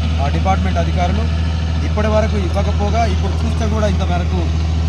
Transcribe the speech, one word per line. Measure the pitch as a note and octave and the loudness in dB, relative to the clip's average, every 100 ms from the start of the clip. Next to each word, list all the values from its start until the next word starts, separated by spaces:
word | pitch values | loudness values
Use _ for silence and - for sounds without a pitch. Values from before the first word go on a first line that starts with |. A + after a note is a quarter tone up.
| - - | 0 0
ఆ | C#3+ | 0
డిపార్ట్‌మెంట్ | D#3+ E3+ F#3+ F#3 F3 | 0 2 2 0 0
అధికారులు | E3 D#3+ F3 G3+ A3+ - - - - - - | 0 0 0 0 0 0 -2 -2 -2 -2 0
ఇప్పటి | F3 G#3+ | 0 2
వరకు | G#3+ G#3+ G#3 | 2 2 0
ఇవ్వకపోగా | F#3 G3 G3 G3 G#3 G3+ - | 0 0 0 0 0 0 0
ఇప్పుడు | F#3 F#3+ - A3+ | 0 0 -2 -2
చూస్తే | G#3+ A3 | 0 0
కూడా | G#3+ - | 0 0
ఇంత | - | 0
మేరకు | - F3 - - - - - - | 0 0 0 0 0 0 0 0